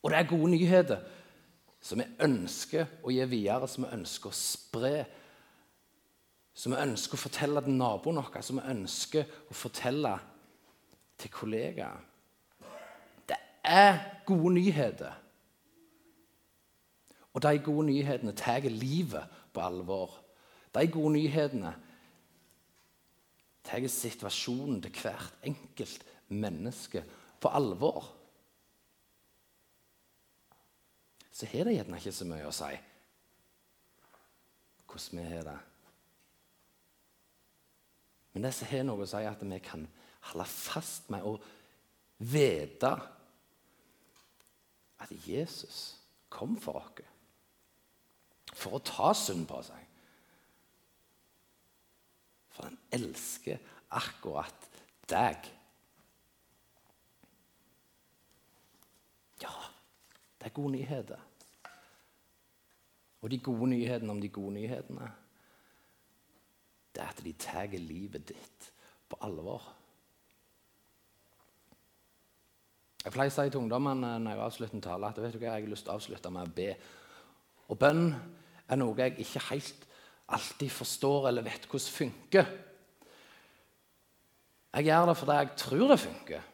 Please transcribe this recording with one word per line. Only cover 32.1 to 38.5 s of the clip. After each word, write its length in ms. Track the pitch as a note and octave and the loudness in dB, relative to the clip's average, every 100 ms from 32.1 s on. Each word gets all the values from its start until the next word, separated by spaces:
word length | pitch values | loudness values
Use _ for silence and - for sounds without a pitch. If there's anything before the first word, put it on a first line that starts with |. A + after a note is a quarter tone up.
| - | -8
så 80 | F2+ | -8
mye 240 | D#2+ D2 | -8 -6
å 60 | - | -6
si 180 | C#2+ C#2 - _ _ _ _ _ _ _ _ _ _ _ _ _ _ _ _ _ _ _ - | -6 -10 -14 _ _ _ _ _ _ _ _ _ _ _ _ _ _ _ _ _ _ _ -20
hvordan 320 | - - F2 | -16 -12 -10
vi 60 | E2+ | -8
har 140 | E2+ D#2 | -8 -10
det. 140 | C#2+ - _ _ _ _ _ _ _ _ _ _ _ _ _ _ _ _ _ _ _ _ _ _ _ _ _ _ | -14 -18 _ _ _ _ _ _ _ _ _ _ _ _ _ _ _ _ _ _ _ _ _ _ _ _ _ _
Men 140 | G2 | -4
det 60 | B2+ | -4